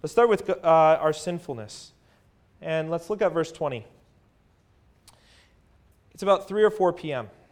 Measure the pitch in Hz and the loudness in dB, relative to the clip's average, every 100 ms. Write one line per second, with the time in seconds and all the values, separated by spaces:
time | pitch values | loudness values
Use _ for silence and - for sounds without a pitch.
0 | 156 - 240 202 - 185 170 160 156 160 | -2 2 2 2 -2 -2 4 6 6 4
1 | 156 151 - 175 - 120 104 - - _ | 0 -2 -6 -10 -10 -12 -14 -18 -20 _
2 | _ _ _ _ _ _ 165 160 160 170 | _ _ _ _ _ _ -6 -6 -4 -6
3 | 170 214 196 165 160 - 151 123 110 _ | -6 -2 0 0 -4 -6 -8 -8 -14 _
4 | _ _ _ _ _ _ _ _ _ _ | _ _ _ _ _ _ _ _ _ _
5 | _ _ _ _ _ _ _ _ _ _ | _ _ _ _ _ _ _ _ _ _
6 | _ - 196 190 - 202 214 214 180 - | _ -8 0 2 0 2 2 2 -2 -2
7 | 160 135 113 _ _ | -8 -8 -10 _ _